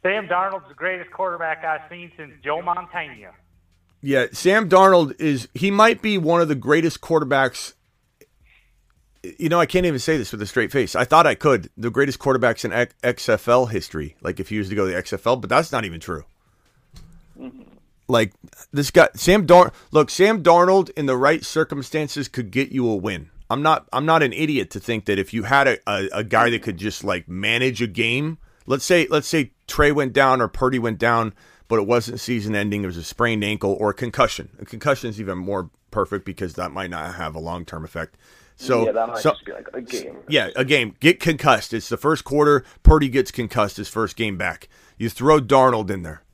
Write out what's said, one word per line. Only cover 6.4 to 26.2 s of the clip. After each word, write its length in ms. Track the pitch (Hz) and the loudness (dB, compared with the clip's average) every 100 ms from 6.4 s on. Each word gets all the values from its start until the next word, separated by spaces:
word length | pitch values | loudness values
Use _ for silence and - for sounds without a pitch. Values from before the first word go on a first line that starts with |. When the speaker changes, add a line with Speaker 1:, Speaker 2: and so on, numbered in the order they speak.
Speaker 2:
of 80 | 165 | 2
the 60 | 143 | -2
greatest 440 | 120 151 165 - | 2 2 2 -4
quarterbacks. 720 | - 160 143 139 131 - - _ _ _ _ _ _ _ _ _ _ _ _ _ _ _ | -2 0 2 0 0 -2 -16 _ _ _ _ _ _ _ _ _ _ _ _ _ _ _
You 240 | 92 - 156 | -20 -6 0
know, 140 | 170 | 2
I 40 | 165 | 2
can't 200 | 185 180 | 2 0
even 140 | 139 | -2
say 180 | 135 156 | -2 -2
this 160 | 107 | -2
with 80 | 107 | -8
a 40 | 101 | -4
straight 280 | - 107 | -2 0
face. 200 | 139 110 | 0 -2
I 120 | - 123 | -2 4
thought 200 | 156 156 | 6 4
I 100 | - | 2
could. 340 | 156 123 82 - | 2 2 0 -8
The 120 | 113 | -4
greatest 300 | 113 139 127 | 0 -2 -2
quarterbacks 460 | 143 131 123 113 120 | -2 2 2 0 -4
in 80 | |
X-, 200 | 110 123 _ | -2 -4 _
X 280 | 123 117 - | -4 -4 0
F 180 | 107 - | -2 4
L 200 | 120 123 | 2 2
history, 500 | 107 - 80 73 _ | -4 -6 -10 -10 _
like, 200 | 82 90 | -8 -8
if 80 | 95 | -6
he 80 | 107 | -6
was 100 | 95 | -4
to 80 | 101 | -2
go 100 | 95 | -2
to 60 | |
the 60 | 90 | -2
X 160 | - | -6
F 120 | 101 - | -6 -2
L, 120 | 127 | -2
but 120 | 104 | 0
that's 220 | 127 165 | 0 0
not 140 | 131 104 | -4 -6
even 160 | 82 | -10
true. 240 | - 80 - _ _ _ _ _ _ - - - _ - | -10 -12 -12 _ _ _ _ _ _ -20 -20 -20 _ -20
Speaker 3:
Mm-hmm. 220 | 131 - - _ _ _ _ | -20 -20 -20 _ _ _ _
Speaker 2:
Like, 240 | 120 110 _ - - - | 0 0 _ -20 -20 -8
this 180 | 139 143 | -6 2
guy, 160 | - 160 - | 6 6 4
Sam 300 | - 196 160 | 2 4 8
Dar-, 260 | 175 180 - _ | 8 8 2 _
look, 180 | 151 147 | 2 2
Sam 340 | - 196 220 | 4 2 4
Darnold 460 | 165 170 180 190 185 - | 4 6 6 4 2 -4
in 80 | 143 | -2
the 100 | 127 | 2
right 300 | 139 165 - | 2 0 -2
circumstances 840 | 156 156 143 131 156 147 - 131 | -4 -2 -4 -6 -6 -6 -8 -8
could 240 | - 110 | -8 -6
get 220 | 107 139 | -4 -4
you 160 | 131 120 | -2 -2
a 60 | 104 | -2
win. 320 | 95 90 73 - - | -4 -8 -12 -20 -8
I'm 120 | 120 | -2
not, 260 | 156 160 _ | 0 0 _
I'm 120 | 123 151 | -4 2
not 160 | 160 | 2
an 120 | 143 | 2
idiot 360 | 101 156 139 95 | -2 -2 -2 -4
to 100 | 101 | -8
think 240 | - 113 101 | -6 -6 -2
that 120 | 98 | -2
if 160 | 95 | -2
you 100 | 113 | -6
had 240 | 104 139 139 | 0 2 2
a, 100 | 117 - | 0 -2
a, 220 | 101 98 | -4 -4
a 120 | - | -6